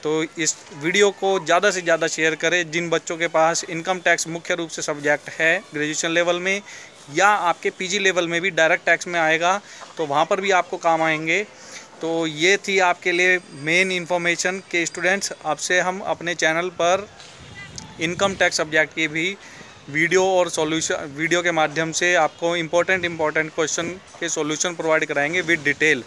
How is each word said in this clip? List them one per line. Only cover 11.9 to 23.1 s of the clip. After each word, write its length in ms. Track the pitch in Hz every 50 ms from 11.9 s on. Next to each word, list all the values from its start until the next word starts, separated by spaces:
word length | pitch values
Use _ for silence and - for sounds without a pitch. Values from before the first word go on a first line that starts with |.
| - -
तो 240 | - 160 165 165 165 160
ये 300 | 156 147 156 180 196 196
थी 200 | - - 196 185
आपके 320 | 185 180 175 - - 185
लिए 280 | 175 170 180 185 185 180 175 - 170
मेन 380 | 143 139 156 160 175 190 190
इन्फॉर्मेशन 680 | 185 180 175 151 180 175 170 175 170 165 - 185 180 190 180 -
कि 140 | - 175 165
स्टूडेंट्स, 460 | 151 - - 170 160 185 202 196 - - - -
अब 120 | 151 151 143
से 220 | - - 180 180
हम 200 | 170 180 185 196
अपने 340 | 214 - 165 - 170 165 175
चैनल 340 | 160 170 160 160 165 170 185 175 -
पर 260 | 170 170 180 190 202 - - - - - - - - - - - - - - - - - - -
इनकम 340 | 165 160 180 165 196 196 196
टैक्स 220 | 185 190 175 170 -
सब्जेक्ट 360 | 170 156 151 160 156 147 -
की 120 | 160 160 156
भी 280 | 147 165 160 185 196 196 - - - - - - - - - -
वीडियो 360 | 139 151 160 170 165 185 185
और 240 | 190 190 180 180 170
सॉल्यूशन, 640 | 156 - 160 156 160 160 160 - 185 170 165 156 135
वीडियो 260 | 143 160 170 165 180 170
के 80 | 175
माध्यम 400 | 170 160 156 151 147 156 160 160
से 220 | 156 - 180 175 175
आपको 400 | 175 156 147 - - - 170 170
important, 500 | 175 165 156 160 175 175 170 190 185 175
important 460 | 175